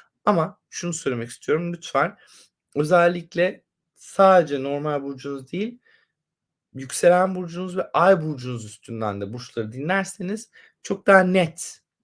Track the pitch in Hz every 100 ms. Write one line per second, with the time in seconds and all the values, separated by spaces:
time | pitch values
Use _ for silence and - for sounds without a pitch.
0 | _ _ - 185 175 - _ - 175 165
1 | 139 120 120 - - 156 175 170 - 139
2 | 170 - _ - _ _ _ 143 151 175
3 | 175 175 165 170 180 - _ _ _ _
4 | - - 190 185 143 139 135 143 151 143
5 | 139 131 143 139 127 180 226 240 _ _
6 | _ _ _ _ _ _ _ 131 135 -
7 | 175 180 190 185 175 170 185 180 - 151
8 | 185 185 156 135 127 117 104 - - 113
9 | 107 101 101 120 - 117 107 123 151 196
10 | 190 - 185 214 - _ _ _ - 196
11 | - 190 185 185 165 - - - _ _